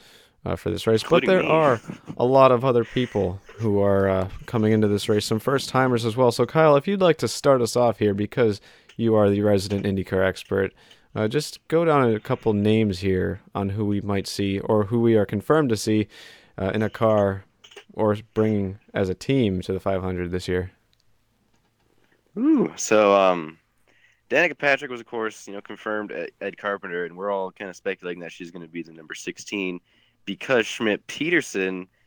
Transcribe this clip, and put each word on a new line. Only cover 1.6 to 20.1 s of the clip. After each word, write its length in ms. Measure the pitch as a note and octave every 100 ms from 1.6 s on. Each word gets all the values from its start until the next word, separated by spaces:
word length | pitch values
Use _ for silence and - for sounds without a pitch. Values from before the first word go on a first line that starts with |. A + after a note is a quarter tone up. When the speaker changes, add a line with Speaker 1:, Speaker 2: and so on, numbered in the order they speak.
| D3+ A2+ - - - -
Speaker 1:
a 60 |
lot 280 | B2 C3+ C3+
of 120 | B2
other 200 | B2 A#2+
people 560 | A2+ C3 B2 G#2+ F#2 F#2+ - -
who 240 | A2+ G2+
are, 280 | G2+ G2 G2
uh, 200 | F#2+ F#2+ - -
coming 260 | A#2+ G#2+
into 140 | A2 G#2+
this 220 | G#2 -
race, 160 | G#2
some 160 | - A2
first-timers 640 | - C3+ - C3 B2+ A#2
as 120 | A2+ A2
well. 140 | B2
So, 160 | - A#2+
Kyle, 300 | D#3+ D#3+ C#3+
if 100 | E3+
you'd 140 | G3+
like 180 | F3+ D#3
to 80 | A#2
start 360 | - D3 C3+
us 120 | A#2
off 240 | B2 A#2+ G#2+
here, 160 | G#2
because 460 | G2 G#2 - A#2 G2+ - _ _ -
you 200 | A2+ G#2+
are 120 | G2+
the 140 | G2+
resident 420 | G#2 G2+ G2 G2+ G2+
IndyCar 380 | F#2+ F2+ F#2
expert, 480 | F#2 F#2 - G2 G2 - - - _
uh, 120 | A2 G#2+
just 400 | D3 D3+ - -
go 160 | D#3+
down 300 | E3 D3 A#2+
a 60 | A2
couple 320 | - B2+ A2+
names 480 | G#2 G#2 A2 G#2+ F2+
here 400 | F#2+ F#2 F#2 F#2 -
on 160 | - G2
who 140 | G2+ G#2
we 140 | G2+
might 260 | G2+ G2+ F#2+
see 340 | - G2 G2
or 240 | - G#2+
who 160 | G2+ A#2
we 160 | A#2 A2
are 100 | G2+
confirmed 440 | G#2 - D#3 C#3+
to 60 | G#2+
see, 300 | - G#2+ G#2 - - - _ -
uh, 120 | F#2+
in 80 | G2+
a 80 | G#2+
car 540 | - A2+ G#2+ G2+ F#2+ - _ _ - -
or 220 | - G#2+ G#2 G#2+
bringing 440 | - A2 G#2 F#2+ G2 _
as 140 | - F#2+
a 60 |
team 460 | F#2 - C3+ G#2+ F#2
to 100 | -
the 80 | F#2+
five 220 | G2+ F#2+
hundred 280 | F#2